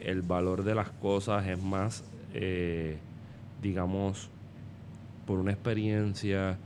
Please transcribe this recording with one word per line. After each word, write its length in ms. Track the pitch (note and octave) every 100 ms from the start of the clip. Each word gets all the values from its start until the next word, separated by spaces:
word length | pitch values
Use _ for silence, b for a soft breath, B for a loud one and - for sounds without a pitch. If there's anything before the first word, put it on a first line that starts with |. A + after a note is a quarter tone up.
| -
el 140 | F#2
valor 420 | F2 F2+ F#2 F#2
de 120 | G2 A2
las 140 | F#2+
cosas 580 | - G2+ G2 G2+ G2+ F#2+
es 140 | F#2
más, 400 | F#2+ G2 G#2 - - - -
eh, 640 | - F#2 F2+ F2 E2+ D#2+ D#2 - B B B B -
digamos, 680 | G2+ F#2 F2+ G2 G2 G2 - - - - - - - - - - -
por 140 | F#2+
una 120 | F#2+
experiencia, 1040 | G2+ A#2 G#2+ G#2+ G#2+ G#2 G2 G#2 G2 F#2+ F#2